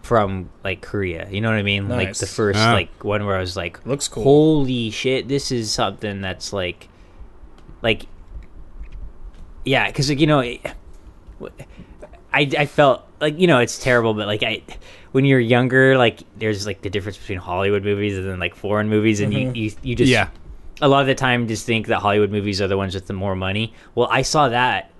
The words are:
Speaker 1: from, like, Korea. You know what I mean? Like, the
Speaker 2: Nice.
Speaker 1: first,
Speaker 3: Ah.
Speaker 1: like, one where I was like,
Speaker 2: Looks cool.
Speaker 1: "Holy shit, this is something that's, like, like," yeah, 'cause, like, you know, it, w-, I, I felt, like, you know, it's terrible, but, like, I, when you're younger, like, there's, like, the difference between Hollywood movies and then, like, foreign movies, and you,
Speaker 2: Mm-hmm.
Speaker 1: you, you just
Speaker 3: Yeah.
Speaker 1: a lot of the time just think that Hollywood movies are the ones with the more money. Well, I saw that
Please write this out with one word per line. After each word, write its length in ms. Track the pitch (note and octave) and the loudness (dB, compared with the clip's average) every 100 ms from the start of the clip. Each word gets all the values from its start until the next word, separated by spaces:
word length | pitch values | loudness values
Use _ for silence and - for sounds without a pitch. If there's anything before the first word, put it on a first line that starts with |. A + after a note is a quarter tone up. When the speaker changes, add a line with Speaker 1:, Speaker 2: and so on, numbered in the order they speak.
Speaker 1:
from, 480 | - A#2 G2 F#2+ F2+ - | 2 0 2 -4 -10 -10
like, 160 | G2 F#2 | -8 -8
Korea. 480 | - G#2 F#2 D#2+ F2+ | -6 -4 -4 -6 -8
You 80 | G2 | -4
know 100 | A2+ | -2
what 80 | A2 | 0
I 60 | |
mean? 240 | G2+ G2+ G2 | 0 0 -2
Like, 260 | B2 F#2+ | -2 -4
the 120 | G2+ | -4
Speaker 2:
Nice. 100 | G2 | -6
Speaker 1:
first, 240 | - G#2 G2+ | 0 0 4
Speaker 3:
Ah. 140 | A2+ | 4
Speaker 1:
like, 300 | A2 F2 - | 2 0 -8
one 200 | G2+ G#2 | -4 -2
where 120 | G2+ F#2+ | 0 -2
I 20 | |
was 160 | F2+ | -2
like, 300 | F#2+ F2 - | -6 -8 -10
Speaker 2:
Looks 240 | A2+ C#3+ - | -6 -6 -6
cool. 140 | - | 0
Speaker 1:
"Holy 640 | C#3 D3 D#3 D#3 C3 B2 A2+ | 6 6 6 4 0 -2 -4
shit, 400 | - B2+ C3 G2 | -4 -2 -2 -2
this 200 | C#3 - | -4 -2
is 220 | B2 G#2+ | -4 -4
something 480 | - G#2+ G2 G#2+ G2 | -2 -4 -4 -8 -6
that's, 320 | F#2+ F#2 - | -8 -8 -8
like, 380 | G2+ F2+ - - - - - - - - - - - | -4 -4 -8 -18 -20 -20 -20 -20 -20 -20 -20 -20 -4
like," 260 | A#2 G#2 - - - - - - - - - - - - - - - - | -2 -2 -6 -20 -16 -16 -16 -18 -18 -16 -14 -12 -14 -14 -18 -16 -20 -10
yeah, 260 | B2+ C3 G2+ | -2 0 0
'cause, 180 | - C#3 | -2 -2
like, 100 | C#3 | 2
you 80 | D#3 | 2
know, 120 | D3 | 2
it, 180 | A#2+ - - - - - - - - - | 0 -8 -12 -14 -18 -20 -20 -20 -20 -16
w-, 140 | - - - - - - - - - | -16 -16 -20 -20 -20 -20 -20 -20 -4
I, 160 | C3+ C#3+ D3 | 0 0 0
I 60 | |
felt, 380 | D3 - C#3+ A#2+ - - | 0 4 4 4 -4 -4
like, 180 | D3+ D3+ | -4 2
you 80 | F3+ | 4
know, 120 | C3 | 6
it's 200 | A#2+ - | 4 0
terrible, 320 | C3+ A#2+ A2+ | 2 4 4
but, 140 | G#2 G#2 | 0 -2
like, 160 | G#2 | -2
I, 180 | A#2 A2 - - - - - | -2 -4 -10 -20 -20 -20 -2
when 100 | C3+ | 2
you're 160 | C#3 C3+ | 4 4
younger, 580 | A2+ A#2+ B2+ C3 C3 C3 | 4 4 4 6 6 6
like, 220 | A#2+ - - G#2 | 4 2 -20 -6
there's, 280 | A2 G2+ | -4 -2
like, 160 | G#2 G2 | -6 -8
the 80 | G2+ | -6
difference 260 | G2 G2+ - | -6 -6 -12
between 200 | - F#2 | -10 -10
Hollywood 480 | F2+ F2+ G2 G2+ | -4 -2 0 0
movies 320 | G2+ G2+ G#2 F#2+ | 0 0 -2 -2
and 100 | F#2+ | -6
then, 100 | F#2 | -4
like, 160 | E2+ | -6
foreign 340 | - G2 G#2 G#2+ | -6 -2 0 2
movies, 320 | G#2+ A2 G#2 | 2 2 2
and 120 | G2+ | 0
you, 140 | G#2 B2+ | 0 -2
Speaker 2:
Mm-hmm. 80 | |
Speaker 1:
you, 160 | A#2+ G#2+ - | -4 -6 -6
you 120 | C3 | -6
just 160 | A#2 C3+ | 2 4
Speaker 3:
Yeah. 160 | A#2 F#2+ - - - - - | 4 0 -6 -18 -18 -18 0
Speaker 1:
a 80 | D3 | 4
lot 100 | C#3 | 4
of 80 | C3+ | 2
the 80 | |
time 320 | C3 C3+ B2 A2+ | 0 0 0 -2
just 180 | G#2+ | -4
think 220 | - A2+ G#2+ | -2 -2 0
that 120 | G2+ | 0
Hollywood 300 | G2+ G#2 G#2 | 2 2 2
movies 300 | G#2 G2+ G2 | 0 -2 -2
are 60 | G2 | 0
the 80 | |
ones 180 | G2 F#2+ | 0 -2
with 140 | F#2 F#2 | -6 -8
the 60 | |
more 220 | G2 G2 F#2 | -6 -4 -4
money. 360 | F#2 G2+ A2 - - | -4 -4 -6 -8 -8
Well, 140 | - A#2+ | -2 0
I 120 | A#2+ | 0
saw 260 | C3 D#3 C#3 | 0 2 2
that 400 | A#2+ B2+ F#2+ - | 2 0 -2 -6